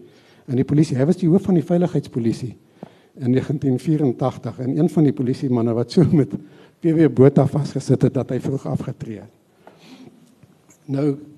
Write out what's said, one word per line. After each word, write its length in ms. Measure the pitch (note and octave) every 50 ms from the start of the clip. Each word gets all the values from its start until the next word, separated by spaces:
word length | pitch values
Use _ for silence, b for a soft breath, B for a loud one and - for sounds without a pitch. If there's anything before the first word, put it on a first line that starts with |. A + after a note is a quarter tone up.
| B B B B B B B B B -
in 80 | C3
die 80 | B2 C3
polisie. 320 | - D3 D3 D#3+ - D3 B2
Hy 80 | C3+
was 100 | D#3 F#3 -
die 120 | F#3 D#3+
hoof 140 | E3 G3+ -
van 120 | - F#3
die 80 | D#3+ C#3+
veiligheidspolisie 920 | - F3 F3 F3+ E3+ - D3 C3+ - - B2 A2+ A#2 G#2+ - B2+ A#2 - - B B B B B B B B B B B
in 160 | - C#3 A#2+
negentien 460 | B2+ C3 C3 - D3 D3+ - C#3 B2+ B2
vierentagtig 800 | - F3 D3+ D3 D3+ C3 A#2 - C#3 B2+ - - - B2 - -
en 180 | B2+ B2+ C#3+ D#3
een 120 | D#3 -
van 140 | - F3+ D#3
die 100 | C#3 -
polisiemanne 600 | - B2+ A#2+ C3 - - B2+ B2+ A#2 A2+ A#2+ A2+
wat 180 | A#2 A#2 -
so 120 | - F#3+ D3+ -
met 180 | - D3+ B2+ - - - B B B B B B B _
P 40 | - E3
W 160 | D#3+ E3 D#3+ C#3
Botha 360 | B2 B2+ C3 C#3+ C#3 D#3 C3+ C#3
vasgesit 540 | - C#3 C#3+ - - C3+ - - C3 -
het 120 | - B2 -
dat 160 | C3 A#2 -
hy 100 | C3+ B2
vroeg 260 | - - C3+ C3 -
afgetree 540 | D#3 C#3+ - - C3+ - - - B2 A2 F#2+
het. 100 | F#2+ A2+ _ _ _ _ B B B B B B B B B B B B - _ - _ _ _ - _ _ _ _ _ _ _ _ -
Nou, 300 | C3+ C#3 D3 D3 C#3 C#3+ - - -